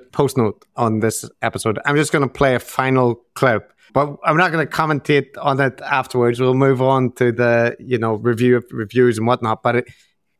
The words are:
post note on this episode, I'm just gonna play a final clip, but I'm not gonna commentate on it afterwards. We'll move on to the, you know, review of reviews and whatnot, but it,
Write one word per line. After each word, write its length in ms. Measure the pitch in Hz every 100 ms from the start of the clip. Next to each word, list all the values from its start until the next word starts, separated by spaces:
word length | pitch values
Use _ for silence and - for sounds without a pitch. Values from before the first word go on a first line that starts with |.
| -
post 260 | - 139 131
note 280 | 110 - _ -
on 240 | 117 110
this 240 | 110 - 120 -
episode, 360 | 117 101 117 107 -
I'm 100 | 147
just 160 | 147
gonna 160 | 156 135
play 260 | - 139 123
a 40 |
final 560 | - - 131 131 123 110 _
clip, 400 | - 131 107 - _ _
but 220 | 135 147 143
I'm 140 | - 156
not 140 | 180
gonna 140 | 160 143
commentate 640 | - 160 147 - 143 135 -
on 180 | 143 135
it 220 | 135 135
afterwards. 580 | 135 139 131 127 120 120
We'll 140 | 127
move 280 | 131 135 127
on 300 | 131 135 127
to 180 | - 123
the, 440 | 117 120 117 117 -
you 180 | - 120
know, 180 | 113 107
review 420 | 117 113 123 123
of 80 | -
reviews 460 | - 104 123 123 107
and 80 | 113
whatnot, 340 | 123 113 110
but 140 | 120 120
it, 100 | - - _ _ _ _